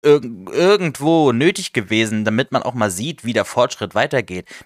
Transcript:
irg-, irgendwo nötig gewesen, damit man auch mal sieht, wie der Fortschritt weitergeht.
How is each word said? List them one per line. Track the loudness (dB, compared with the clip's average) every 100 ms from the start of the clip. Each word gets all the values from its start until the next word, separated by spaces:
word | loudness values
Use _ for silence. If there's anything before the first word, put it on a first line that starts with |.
irg-, | 4 2 2 -14 -8
irgendwo | 0 2 4 2 -2 0 4 4
nötig | 4 0 0 -4
gewesen, | -6 -2 0 0 0
damit | 0 0 0
man | -4
auch | -4
mal | -2 -2
sieht, | -2 -8 -8
wie | -4
der | -2
Fortschritt | -2 0 0 0 -6
weitergeht. | -2 -2 -2 -4 -10 -12 -20